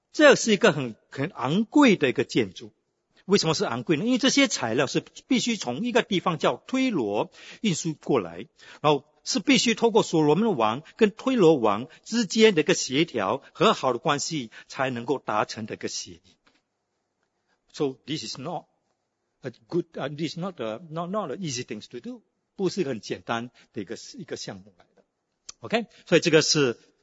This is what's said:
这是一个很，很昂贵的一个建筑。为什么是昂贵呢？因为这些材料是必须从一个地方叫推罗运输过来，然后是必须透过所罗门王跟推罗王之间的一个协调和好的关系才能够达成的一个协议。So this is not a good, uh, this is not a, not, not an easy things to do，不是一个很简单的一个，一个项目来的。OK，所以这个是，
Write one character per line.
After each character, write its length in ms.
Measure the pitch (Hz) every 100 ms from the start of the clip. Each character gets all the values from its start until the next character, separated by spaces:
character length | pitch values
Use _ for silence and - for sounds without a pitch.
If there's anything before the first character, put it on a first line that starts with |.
| _
这 220 | - 302 226
是 180 | -
一 40 | 208
个 140 | 226
很， 240 | 151 127 107 _
很 180 | - 143
昂 340 | - 127 170 226
贵 320 | 302 285 185
的 100 | 139
一 60 |
个 100 | 120
建 300 | 123 147 104
筑。 180 | 87 107 _ _ _ _ _ -
为 120 | 196
什 100 | 160
么 60 |
是 100 | 156
昂 200 | 185 117
贵 120 | 120 147
呢？ 80 |
因 80 | 214
为 60 | 254
这 120 | 262
些 200 | - 277
材 240 | - 120
料 120 | 117 160
是 160 | 165 - - -
必 120 | 247
须 160 | 240 220
从 300 | - 123 240
一 80 |
个 100 | 226
地 160 | - 165
方 180 | 185 160
叫 200 | 185 127
推 320 | - 262 262
罗 420 | 202 107 104 165 - - -
运 120 | 220
输 200 | 160 170
过 260 | 151 - 139
来， 280 | 87 85 - _ - -
然 100 | 147
后 140 | 143 - _
是 160 | - 262
必 180 | 190 254
须 180 | - 226
透 160 | 233
过 120 | 208
所 180 | 165 165
罗 140 | 147 151
门 220 | 226 156
王 260 | 110 117 - -
跟 120 | 220
推 280 | - - 262
罗 180 | 165 156
王 320 | 110 101 127 -
之 220 | - 226 220
间 280 | 220 220
的 60 | 170
一 40 | 147
个 80 |
协 320 | 175 - 131 165
调 360 | 120 95 123 -
和 180 | - 190
好 220 | 208 135
的 40 | 120
关 220 | 165 143
系 320 | - 160 113 - -
才 220 | - 131
能 160 | 120 117
够 140 | 131
达 260 | - 107 120
成 200 | - 107
的 100 | 101
一 20 |
个 100 | 110
协 240 | - -
议。 100 | 87 _ _ _ _ _ _ _ _ _ _ _ _ _ _ _
So 240 | - 143 131 -
this 200 | 147 107
is 120 | -
not 280 | 131 160 - _ _ _ _ _ _ _
a 120 | 139 - -
good, 180 | 175 -
uh, 160 | - 143
this 240 | 147 156
is 40 | -
not 220 | 190 175
a, 220 | 113 107 170
not, 200 | 160 175
not 220 | 208 180
an 60 | 135
easy 260 | 180 123
things 240 | 123 107 -
to 100 | 123
do， 200 | 226 247 _ _ _ -
不 100 | 185
是 140 | 208
一 20 |
个 60 | 143
很 100 | 120
简 220 | - 107
单 300 | - 117 120 _ _
的 100 | -
一 40 | 95
个， 100 | 104 - 277
一 80 | 175
个 100 | 180
项 220 | - 101
目 160 | 101 95
来 80 | _ _
的。 60 | _ _ _ _ - -
OK， 240 | 113 226 226 _ -
所 120 | 170
以 40 |
这 80 | 175
个 120 | 156
是， 360 | 147 156 135 113 _ _